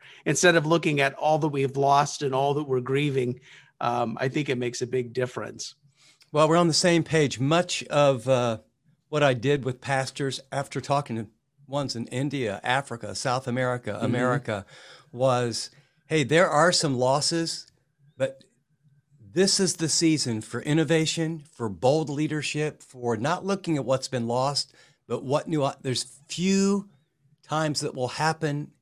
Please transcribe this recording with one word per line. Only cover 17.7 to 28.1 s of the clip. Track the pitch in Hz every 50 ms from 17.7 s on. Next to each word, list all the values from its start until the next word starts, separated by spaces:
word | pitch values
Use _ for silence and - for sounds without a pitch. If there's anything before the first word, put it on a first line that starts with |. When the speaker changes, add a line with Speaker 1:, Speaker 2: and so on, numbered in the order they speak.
| _ _ _ _ _ _ _ _ _
Speaker 2:
but | - 131 135 - - - _ _ _ _ _ _ _ _ _ _ _ _ _ _ _ 113 98
this | 101 160 190 190 - -
is | 196 175 -
the | - 165 156
season | - - 170 160 160 143 - 127 113 107
for | 107 - - 120
innovation, | - - 147 160 160 139 165 160 160 156 - 165 160 160 165 160 147 -
for | _ - 120 110
bold | 98 82 - 123 143 160 160 156
leadership, | 143 143 156 151 151 156 135 - - 151 151 151 143 -
for | - - - 127 123 120 117
not | 104 117 147 175 180 -
looking | 190 202 196 - 170 160 143
at | 123
what's | 110 131 131 - -
been | - 123 117 113
lost, | 120 123 131 139 143 - - - _ _ - _ _ _ _ -
but | 117 117 -
what | 131 135 151 - -
new, | 160 151 135 139 - -
there's | - 135 127 123 - - - - _ _
few | - - 175 190 196 196 196 196 202 202 202 - _ _ _ _ _ _ _ _ _ _ _
times | - 151 156 160 151 147 -
that | 143 139 -
will | 135 127
happen | 123